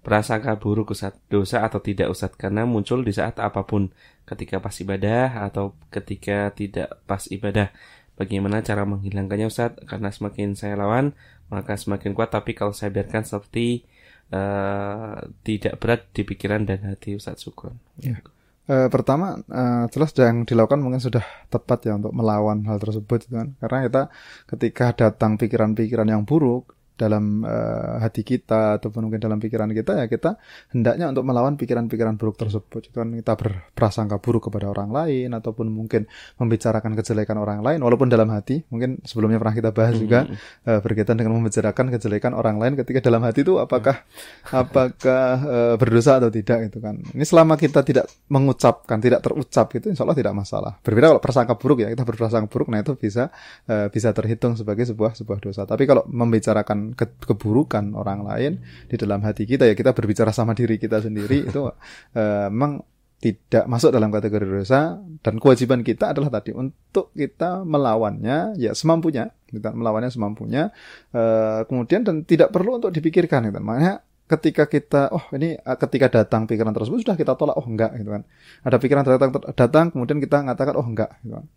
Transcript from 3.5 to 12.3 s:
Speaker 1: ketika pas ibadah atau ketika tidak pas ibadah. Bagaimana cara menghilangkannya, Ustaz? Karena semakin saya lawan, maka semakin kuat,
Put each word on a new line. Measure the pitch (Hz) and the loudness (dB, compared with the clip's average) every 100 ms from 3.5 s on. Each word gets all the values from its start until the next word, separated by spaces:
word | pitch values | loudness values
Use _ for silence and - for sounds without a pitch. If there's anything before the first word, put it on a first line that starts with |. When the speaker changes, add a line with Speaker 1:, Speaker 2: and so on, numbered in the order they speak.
| 98 95 104 95 _ _ _ | -4 -2 -2 -2 _ _ _
Speaker 1:
ketika | - 104 - 95 | -16 -14 -6 -6
pas | 101 | -6
ibadah | - 95 98 101 117 131 117 | -10 -6 -2 0 0 0 -4
atau | 101 101 101 - _ | -6 -4 -6 -8 _
ketika | 101 - 101 - 101 101 | -12 -10 -10 -4 -2 -2
tidak | - 101 98 76 - | -6 -8 -6 -8 -12
pas | - 98 - | -8 -8 -8
ibadah. | 98 104 104 98 _ - - _ | -8 -4 -2 -2 _ -20 -20 _
Bagaimana | - 95 98 98 104 | -10 -6 -2 -2 -2
cara | 110 101 | -2 -4
menghilangkannya, | 101 101 98 98 98 101 110 | -4 -4 -6 -6 -4 -4 -4
Ustaz? | - 120 - | -4 -6 -6
Karena | - - 101 | -14 -10 -8
semakin | - 104 - 101 | -8 -10 -6 -6
saya | 98 104 101 | -6 -6 -4
lawan, | 101 120 143 - - _ _ | 0 0 -2 -6 -20 _ _
maka | 101 - 104 | -10 -8 -8
semakin | - 101 101 | -6 -6 -4
kuat, | 101 113 | -4 -2